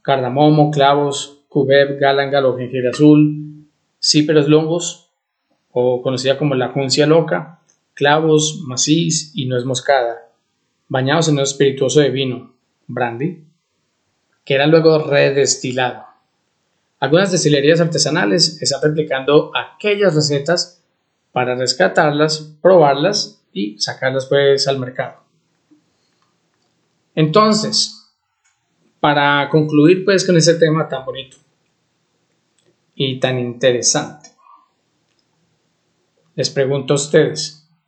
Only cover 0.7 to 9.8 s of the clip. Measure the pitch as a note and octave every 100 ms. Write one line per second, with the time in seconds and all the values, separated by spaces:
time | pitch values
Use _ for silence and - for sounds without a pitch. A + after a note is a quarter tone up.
0.7 | D3+ C#3 C#3+ C#3+ C3+ - - _ D#3 C3
1.7 | C#3 C#3 C#3 C#3 C#3 C#3 C#3+ C3 A#2+ B2
2.7 | B2+ B2 A#2+ D3+ D3+ D3+ D3+ D3+ D3+ D3+
3.7 | _ _ - - D#3 D3+ D3+ C#3 D3+ D#3+
4.7 | E3+ - - _ _ _ _ _ _ _
5.7 | B2 B2 B2 C3 B2+ C3 C3+ D3+ B2+ B2+
6.7 | C#3 C3+ D3+ D3 E3 D#3 F3 D#3+ - _
7.7 | _ _ - C#3+ D3+ D#3+ D#3 D3+ E3+ C#3+
8.7 | B2 - E3 E3+ D3+ - G3 B2+ B2+ B2+
9.7 | C3